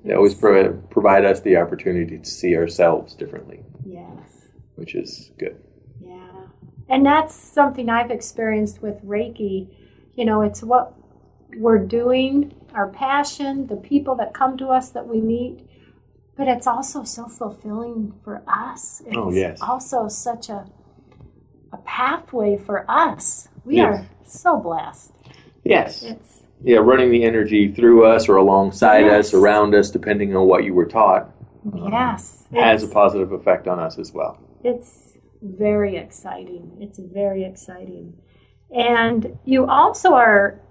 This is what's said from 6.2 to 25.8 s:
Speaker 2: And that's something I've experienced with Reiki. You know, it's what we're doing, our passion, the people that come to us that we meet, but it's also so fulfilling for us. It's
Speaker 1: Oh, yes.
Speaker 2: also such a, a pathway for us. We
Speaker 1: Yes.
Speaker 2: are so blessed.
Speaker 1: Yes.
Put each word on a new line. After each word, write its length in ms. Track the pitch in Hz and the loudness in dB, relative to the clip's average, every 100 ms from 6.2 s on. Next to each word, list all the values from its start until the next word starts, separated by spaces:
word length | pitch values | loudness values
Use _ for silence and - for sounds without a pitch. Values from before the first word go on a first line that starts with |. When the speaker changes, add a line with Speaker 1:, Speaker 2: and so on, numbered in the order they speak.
| 370 381 381 _ - - - | -20 -20 -20 _ -20 -20 -4
Speaker 2:
And 180 | 262 | 2
that's 300 | 277 302 311 | 4 2 0
something 540 | - - 294 285 269 233 | -12 -6 0 0 -2 -4
I've 220 | 233 226 | -2 -2
experienced 720 | 240 - - 220 214 208 - | -8 -10 -6 -4 -2 -4 -8
with 220 | 214 202 | -12 -12
Reiki. 640 | 196 208 233 233 208 190 190 _ _ _ _ | -8 -6 -6 -8 -8 -8 -10 _ _ _ _
You 80 | - | -4
know, 180 | 226 214 | -2 0
it's 220 | 208 - | -2 -6
what 300 | 226 247 247 _ _ _ _ _ _ 233 | 0 0 0 _ _ _ _ _ _ -4
we're 220 | 226 220 | 2 2
doing, 680 | 190 233 240 254 262 277 294 - - | 2 -2 0 0 0 -2 -4 -10 -12
our 140 | 220 196 | -8 -8
passion, 800 | - 269 285 285 - 277 277 262 | -6 -2 -2 -2 -6 -8 -8 -8
the 80 | |
people 400 | 196 - 285 285 | -12 -4 -2 -2
that 180 | 254 214 | -6 -6
come 240 | - 262 262 | -2 -4 -2
to 80 | 269 | -2
us 220 | 254 254 | -2 -2
that 140 | - | -14
we 140 | 233 226 | -6 -4
meet, 480 | 220 233 247 - _ _ _ _ _ _ _ | -2 -4 -6 -12 _ _ _ _ _ _ _
but 120 | - 269 | -6 -2
it's 180 | 247 | -2
also 380 | 254 233 277 285 | -2 -4 -8 -12
so 240 | 226 - 220 | -14 -16 -18
fulfilling 840 | - 214 208 214 214 240 226 208 - | -14 -14 -12 -12 -12 -10 -10 -10 -12
for 180 | 214 - - | -18 -16 -6
us. 560 | 208 247 - - - | -6 -6 -16 -18 -20
It's 100 | 233 | -12
Speaker 1:
Oh, 140 | 233 196 | -10 -6
yes. 300 | 185 90 82 | -4 -6 -8
Speaker 2:
also 460 | - 262 - 254 214 | -8 -8 -6 -8 -8
such 420 | - 240 233 - | -10 -12 -12 -14
a, 160 | 202 190 _ _ _ _ _ - _ _ _ _ | -16 -16 _ _ _ _ _ -20 _ _ _ _
a 60 | - | -20
pathway 720 | - - 254 330 - 247 208 202 | -12 -6 -4 -4 -8 -4 -2 -4
for 280 | - 202 - | -6 -8 -2
us. 580 | 262 330 - - - - - | 0 0 -2 -8 -8 -16 -20
We 120 | 240 | -2
Speaker 1:
Yes. 240 | 302 220 196 | 2 2 0
Speaker 2:
are 80 | - _ | -8 _
so 320 | _ - 359 285 | _ -4 -2 -2
blessed. 540 | 170 160 - - - _ _ - _ _ | -4 -8 -10 -18 -20 _ _ -20 _ _
Speaker 1:
Yes. 380 | - 170 | 0 0